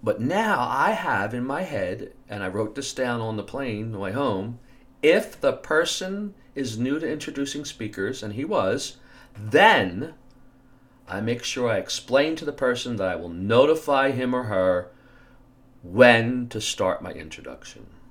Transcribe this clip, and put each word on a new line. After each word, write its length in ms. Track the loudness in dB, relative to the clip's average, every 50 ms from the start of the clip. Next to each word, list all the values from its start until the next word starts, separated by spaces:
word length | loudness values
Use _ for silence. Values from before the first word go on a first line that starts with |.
| 0
But 180 | -2 -2 0
now 460 | 0 0 2 2 2 2 2 2 2 0
I 220 | 0 2 2 2
have 420 | 2 0 -2 -2 0 0 0 -2 -4
in 120 | -4 -4
my 180 | -4 -4 -4 -4
head, 500 | -4 -4 -4 -4 -4 -4 -6 -10 -14 -16 -20 -16 -12
and 140 | -8 -6 -6
I 40 | -4
wrote 280 | -2 -2 -4 -4 -4
this 180 | -8 -8 -8 -4
down 280 | -4 -2 -2 -2 -2
on 160 | -4 -4 -4 -6
the 60 | -6
plane, 420 | -8 -8 -6 -6 -4 -4 -6 -6
on 60 | -6
the 60 | -6 -6
way 140 | -6 -4
home, 480 | -2 -2 0 0 -2 -2 -4 -6 -10 -12 -16 -20 -20 -20 -20 -20 -14 _
if 380 | 4 4 4 4 2 -2 -8 0
the 140 | 0 0 0
person 840 | 0 -4 0 2 2 2 2 -2 -4 -4 -6 -6 -6 -8 -8 -12 -14 -20 -14 -8
is 240 | -6 -6 -6 -4 -4
new 220 | -2 -2 -2 -2
to 120 | -2 -4
introducing 540 | -4 -4 -6 -8 -6 -6 -6 -6 -6 -8 -10
speakers, 560 | -10 -10 -8 -10 -10 -6 -4 -4 -4 -4 -6
and 120 | -8 -8 -6
he 120 | -6 -4
was, 520 | -2 0 0 2 2 0 0 -4 -8 -12 -14 -20 -20 -20 -20 -20 -20 -16
then 800 | -12 -8 2 6 8 8 8 8 6 2 0 -4 -6 -8 -8 -10 -18 -20 -20 -20 -20 -20 -20 _ -20 _ -20 -20 -20 _ _ _ _ -14 -8
I 140 | -6 -4
make 220 | -2 -2 -4 -4 -4
sure 260 | -6 -4 -2 0 0
I 80 | 0 0
explain 580 | -2 -4 -8 -8 -6 2 4 4 4 4 0
to 100 | -4 -6
the 60 | -8
person 460 | -4 0 0 0 0 0 -2 -6 -4 -2
that 120 | -2 -2
I 60 | -2
will 140 | -4 -6 -8
notify 840 | -8 -6 0 4 6 8 8 8 6 0 2 0 2 2 4 2
him 240 | 0 0 -2 0 -2
or 80 | -2 -2
her 480 | 0 0 2 4 4 2 2 0 -6 -14 -20 -20 -20 -20 -20 -20 -20 -20 -20 -20 -20 -20 _ -20 -20 -20 -20
when 680 | -16 -6 6 8 10 10 10 8 4 0 -2 -2 -4 -6
to 120 | -6 -6
start 400 | -6 -6 -4 0 0 0 0 -2
my 100 | -6 -10
introduction. 760 | -12 -12 -12 -14 -16 -16 -14 -16 -16 -16 -18 -20 -18 -18 -20 -20 -20 -20 -20 -20